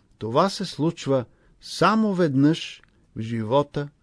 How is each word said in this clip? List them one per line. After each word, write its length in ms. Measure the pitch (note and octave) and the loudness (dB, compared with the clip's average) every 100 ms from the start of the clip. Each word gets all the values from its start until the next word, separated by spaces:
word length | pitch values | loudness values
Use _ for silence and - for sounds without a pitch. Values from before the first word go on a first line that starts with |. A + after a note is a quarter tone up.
| _ - | _ -12
това 320 | G#2+ C3+ F#3+ | -2 2 2
се 140 | - | -2
случва 600 | F3+ - D#3+ - C#3 C3 A#2 _ _ _ | -8 -4 -4 -2 -2 -2 -2 _ _ _
само 540 | - - F3+ A3 G#3+ | -12 0 2 4 2
веднъж 680 | F3+ E3 C3 C#3+ E4+ - - _ _ _ A2+ | 2 2 4 4 2 -4 -16 _ _ _ -10
в 40 | |
живота 680 | A2+ A2+ G#2+ C#3 C#3+ C#3+ C#3+ - | -6 -6 0 0 0 -6 -10 -8